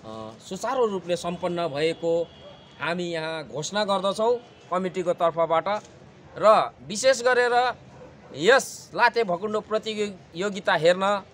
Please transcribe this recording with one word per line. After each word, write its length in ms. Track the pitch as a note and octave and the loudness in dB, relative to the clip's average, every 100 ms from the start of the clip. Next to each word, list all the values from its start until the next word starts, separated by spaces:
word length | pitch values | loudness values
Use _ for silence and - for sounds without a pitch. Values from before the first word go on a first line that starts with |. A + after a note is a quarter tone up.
अ, 260 | A2+ A2 A2 A2+ - | -14 -14 -14 -16 -14
सुचारू 380 | F#3 A3 C4 A3+ | -8 -4 0 0
रूपले 300 | F#3+ F3 E3+ | -2 -4 -4
सम्पन्न 520 | F3 F3 F3 F3 E3+ | -4 -6 -4 -4 -4
भएको 600 | C#3 D#3+ E3 E3 E3+ E3 - - - - - | -2 -2 -2 -2 0 -2 -10 -20 -20 -20 -6
हामी 240 | D3 F3 | -4 -4
यहाँ 400 | F3 E3 D#3+ D#3+ | -4 -6 -6 -8
घोषणा 400 | C3 B2 D3+ G3+ | -8 -10 -6 -4
गर्दछौँ 520 | G#3 G3 G3 G3 A3 A#3+ - - - | 0 0 0 0 0 0 -6 -20 -6
कमिटीको 400 | F3+ F#3 F3 E3+ | -4 -2 -4 -2
तर्फबाट। 560 | D#3+ E3+ D#3+ D#3+ E3 F#3 G#3 - - - - - C#3 | 0 0 0 0 0 0 -6 -8 -20 -20 -20 -18 2
र 320 | G3 G#3 B2 - B2 | 6 6 4 -6 -10
विशेष 340 | G3+ C4 B3+ | 2 2 4
गरेर 520 | A#3+ B3 A#3+ A#3+ B3 - - - - - - B2+ | 2 4 4 2 0 -4 -16 -20 -20 -20 -18 -2
यस 540 | F3 C4 - - - | 4 4 4 -14 -10
लाते 300 | E3+ A#3 A#3 | 2 2 2
भकुन्डो 360 | A3 F3 G#3+ G#3+ | -2 -2 -2 -4
प्रतियोगिता 1120 | - G#3+ G#3+ G#3+ G#3 F#3 - E3 G3+ G3 G3+ | -2 -4 -4 -4 -6 -6 -16 -6 -6 -4 0
हेर्न 480 | F3+ D#3+ F#3 F#3+ G3+ F#3+ | 4 4 4 2 -2 -4